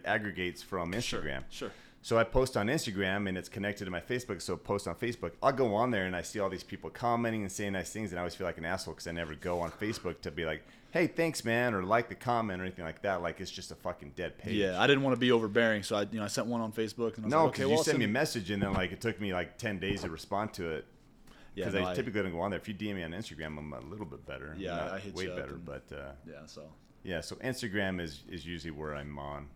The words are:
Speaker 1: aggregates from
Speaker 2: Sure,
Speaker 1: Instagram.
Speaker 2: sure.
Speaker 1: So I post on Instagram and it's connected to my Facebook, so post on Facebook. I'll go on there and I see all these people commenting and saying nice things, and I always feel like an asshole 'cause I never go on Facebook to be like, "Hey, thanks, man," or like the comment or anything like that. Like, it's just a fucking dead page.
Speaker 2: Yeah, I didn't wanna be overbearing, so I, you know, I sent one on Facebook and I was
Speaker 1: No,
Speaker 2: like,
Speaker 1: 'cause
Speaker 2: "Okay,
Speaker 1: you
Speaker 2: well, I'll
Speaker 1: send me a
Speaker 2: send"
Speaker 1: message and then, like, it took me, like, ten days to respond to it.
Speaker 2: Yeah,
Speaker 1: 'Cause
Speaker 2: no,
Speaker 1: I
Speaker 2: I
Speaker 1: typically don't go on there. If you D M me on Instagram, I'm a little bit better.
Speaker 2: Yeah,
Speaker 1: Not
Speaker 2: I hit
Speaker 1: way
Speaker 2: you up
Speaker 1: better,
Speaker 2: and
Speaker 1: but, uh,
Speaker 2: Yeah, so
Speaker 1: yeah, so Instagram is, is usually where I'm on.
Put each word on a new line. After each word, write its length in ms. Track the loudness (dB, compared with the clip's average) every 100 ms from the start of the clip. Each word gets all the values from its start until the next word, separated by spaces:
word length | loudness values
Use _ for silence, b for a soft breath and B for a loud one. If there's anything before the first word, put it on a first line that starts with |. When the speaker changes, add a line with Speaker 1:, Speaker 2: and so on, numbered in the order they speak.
| 0
Speaker 1:
aggregates 580 | 0 0 -2 -2 -4
from 300 | -4 -2 0 -2
Speaker 2:
Sure, 200 | -2 -2
Speaker 1:
Instagram. 220 | -2 -4 -6
Speaker 2:
sure. 220 | -8 -8 B B B
Speaker 1:
So 140 | 2 4
I 60 |
post 320 | 6 6 4 4
on 120 | 2
Instagram 600 | 2 0 0 2 2 0
and 100 | -2
it's 120 | -4
connected 340 | -4 -4 -2
to 80 | -4
my 80 | -6
Facebook, 420 | -2 -2 -2 -4
so 140 | -2 -4
post 320 | 0 -2 -2
on 80 | -2
Facebook. 360 | -4 -2 -6 2
I'll 80 | 2
go 220 | 6 4 4
on 160 | 4
there 140 | 2 2
and 100 | -2
I 60 |
see 180 | -4 -2
all 100 | 0
these 140 | -2
people 260 | -8 -10 -10
commenting 520 | -2 2 2 2 0
and 100 | -4
saying 220 | -4 -2
nice 180 | -2 -2
things, 200 | -6 -4
and 80 | -2
I 20 |
always 140 | -4 -2
feel 120 | -4
like 100 | -2
an 40 | -4
asshole 280 | -2 -4
'cause 140 | -8 -6
I 40 |
never 240 | -4 -6 -4
go 240 | -2 0
on 120 | -2
Facebook 500 | -2 -2 -2 -4 -4
to 100 | -6
be 140 | -2 -2
like, 180 | -2 -6 B B
"Hey, 160 | 0 2
thanks, 360 | 2 0 0
man," 300 | 2 4 4
or 100 | 2
like 240 | 4 4 2
the 80 | -4
comment 460 | 0 2 2 -2
or 40 | -4
anything 200 | -4 -8
like 160 | -2
that. 200 | 0 0
Like, 180 | 0 -4
it's 100 | -8
just 200 | -8 -10
a 40 | -6
fucking 380 | -6 -6 -10 -6
dead 220 | -6 -6
page. 160 | -2
Speaker 2:
Yeah, 260 | 2 2 6
I 80 | 8
didn't 140 | 8
wanna 140 | 6 4
be 140 | 8
overbearing, 520 | 6 6 6 6 4
so 140 | 2 0
I, 60 |
you 160 | 0 -2
know, 40 |
I 40 | -2
sent 200 | 0 0
one 140 | 0
on 100 | -2
Facebook 440 | -2 -2 0 -2 0
and 80 | 2
I 20 |
was 40 |
Speaker 1:
No, 120 | 6 6
Speaker 2:
like, 80 |
Speaker 1:
'cause 20 | 4
Speaker 2:
"Okay, 60 |
Speaker 1:
you 60 | 4
Speaker 2:
well, 80 | 6
I'll 40 |
Speaker 1:
send 140 | 6 4
me 80 | 4
a 20 |
Speaker 2:
send" 60 |
Speaker 1:
message 380 | 4 2 0 0
and 100 | 2
then, 100 | 2
like, 180 | 2 0
it 80 | 0
took 180 | -2 0
me, 140 | 0
like, 240 | 0 -2 -2
ten 220 | -2 0
days 240 | 0 0
to 60 | -2
respond 440 | -6 -2 0 0
to 160 | -2 -2
it. 160 | -2 -6 -20 -20 -20 -20 B B -4
Speaker 2:
Yeah, 100 | 0
Speaker 1:
'Cause 80 |
Speaker 2:
no, 100 | 2
Speaker 1:
I 80 | 2
Speaker 2:
I 40 | 0
Speaker 1:
typically 260 | 0 0
don't 100 | 0
go 80 | 0
on 100 | 0
there. 80 | -2
If 80 | -4
you 40 | -6
D 140 | -4
M 40 | -2
me 60 |
on 80 | -4
Instagram, 460 | -6 -8 -8 -6 -6
I'm 160 | -8
a 60 | -8
little 240 | -10 -10 -10
bit 200 | -10 -10
better. 300 | -10 -10 -8
Speaker 2:
Yeah, 180 | -6 -4
Speaker 1:
Not 140 | -4
Speaker 2:
I 80 | -6
hit 160 | -8 -6
Speaker 1:
way 80 | -4
Speaker 2:
you 60 |
up 60 | -4
Speaker 1:
better, 180 | -6 -10
Speaker 2:
and 100 | -10
Speaker 1:
but, 260 | -12 -10
uh, 200 | -12 -10 -14 -16
Speaker 2:
Yeah, 200 | -16 -16
so 260 | -16 -18 -20 -20 -14
Speaker 1:
yeah, 160 | -4 -4
so 140 | -4 -6
Instagram 600 | -4 -2 -2 0 0 0
is, 240 | -4 -8 -10
is 160 | -10 -6
usually 260 | -6 -6
where 240 | -6 -6 -6
I'm 220 | -8 -8
on. 300 | -8 -8 -10